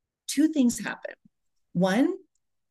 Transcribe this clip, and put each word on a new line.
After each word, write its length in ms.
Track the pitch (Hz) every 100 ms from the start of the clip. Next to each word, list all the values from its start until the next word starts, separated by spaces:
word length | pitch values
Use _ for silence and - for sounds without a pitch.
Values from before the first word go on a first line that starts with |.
| _ _ -
two 200 | - 311
things 320 | 311 240 -
happen. 340 | - - - - _ _ _ _ _
One, 400 | 170 185 202 330 381 - _ _ _ _